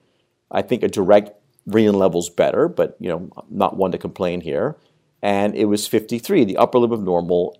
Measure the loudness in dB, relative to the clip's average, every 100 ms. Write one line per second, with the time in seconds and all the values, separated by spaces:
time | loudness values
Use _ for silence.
0 | _ _ _ _ _ -6 -4 -2 -2 0
1 | 4 4 4 -6 _ _ -2 2 4 4
2 | 2 0 -2 -2 0 0 0 0 -4 -4
3 | -6 -6 -8 -16 -12 -2 -2 0 -2 -2
4 | -8 -6 -4 -4 -6 -4 -4 -6 _ _
5 | _ _ -2 0 0 0 0 0 0 -2
6 | -2 -6 0 2 2 2 2 4 2 0
7 | -2 -2 0 0 -2